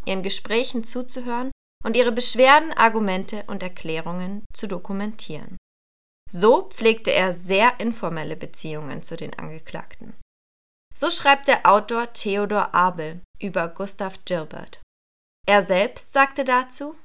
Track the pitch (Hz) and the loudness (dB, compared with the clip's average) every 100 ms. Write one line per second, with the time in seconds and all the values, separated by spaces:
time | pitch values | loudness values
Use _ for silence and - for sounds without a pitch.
0 | - 190 190 - - 208 262 233 - 247 | -2 -2 0 0 2 0 0 -2 -2 -4
1 | 254 262 240 240 262 - _ - - 233 | -4 -6 -4 -4 -4 -8 _ -8 -2 2
2 | 240 226 - 220 262 294 320 - 226 214 | 2 4 2 6 8 8 6 4 4 4
3 | 208 185 190 208 - 196 180 - 160 160 | 0 -2 -2 -6 -4 -6 -6 -6 -6 -6
4 | 165 180 180 202 - - 202 180 - 196 | -4 -6 -6 -6 -6 -4 -4 -6 -6 -4
5 | 214 220 - 147 - 180 _ _ _ _ | -4 -6 -8 -8 -8 -12 _ _ _ _
6 | _ _ - 175 208 311 370 - 226 226 | _ _ -8 2 4 4 2 0 2 2
7 | - 202 185 175 170 196 233 247 220 226 | 2 2 2 0 0 4 4 2 -4 -4
8 | 175 160 151 160 - - 156 151 143 147 | -6 -6 -8 -8 -8 -6 -6 -8 -8 -8
9 | - 165 151 - 156 160 - 165 - - | -8 -8 -10 -10 -10 -10 -10 -10 -10 -10
10 | - - - _ _ _ _ _ - - | -10 -12 -16 _ _ _ _ _ -10 -2
11 | 311 - 277 277 277 247 - 208 208 233 | 2 4 4 4 4 4 6 4 2 -4
12 | 240 - 214 196 208 208 - 175 185 170 | -4 -2 0 0 0 0 0 2 2 0
13 | 156 170 - - 202 180 170 - 196 - | -8 -12 -16 -10 -6 -4 -4 -6 -4 -4
14 | 190 190 - 175 156 - - - - _ | -6 -6 -4 -4 -4 -12 -14 -16 -18 _
15 | _ _ _ _ - 202 196 185 233 - | _ _ _ _ 4 4 6 2 2 -2
16 | - 339 277 285 262 254 254 - 294 330 | 0 4 4 2 2 2 2 -4 -4 -12